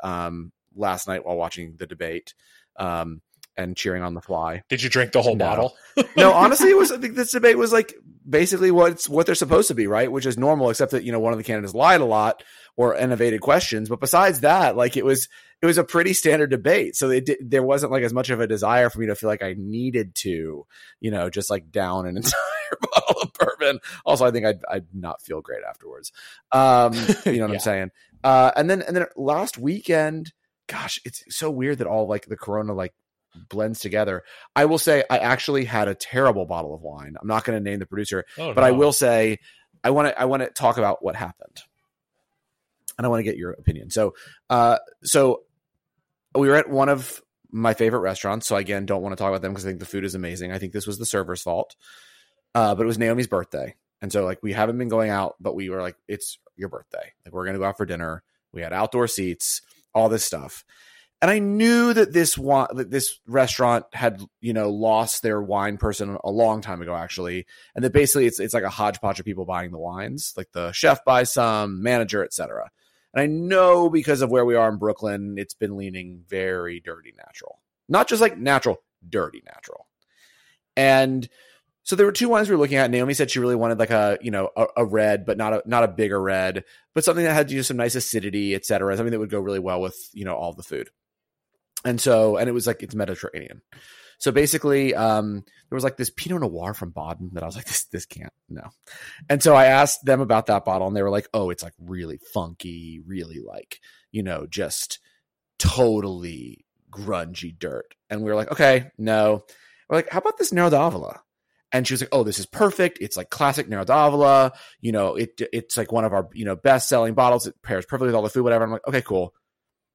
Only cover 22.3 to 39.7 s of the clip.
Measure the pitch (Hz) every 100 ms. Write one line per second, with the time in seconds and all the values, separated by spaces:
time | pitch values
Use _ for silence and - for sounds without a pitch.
22.3 | - - - - - 247 - - - -
23.3 | - 170 - 147 135 - - - 143 123
24.3 | 117 110 98 - 95 85 95 85 - -
25.3 | 80 - 57 50 - - 64 - - -
26.3 | - _ 131 135 123 120 113 117 202 -
27.3 | 120 110 104 - 98 95 - _ _ 131
28.3 | 131 131 - 156 190 - 180 175 - 135
29.3 | 147 202 - 131 120 - 165 156 160 160
30.3 | _ _ _ - - - - - - -
31.3 | - 160 135 131 139 101 110 107 104 -
32.3 | 107 - 104 107 98 92 - _ _ _
33.3 | 85 87 101 110 110 104 101 104 92 -
34.3 | - - - 151 160 - 147 131 127 117
35.3 | 127 - 139 120 110 101 98 - 127 135
36.3 | 101 87 87 78 78 78 73 71 78 104
37.3 | 110 120 110 101 101 95 95 104 95 -
38.3 | - 160 113 131 127 147 139 131 113 110
39.3 | 107 - _ _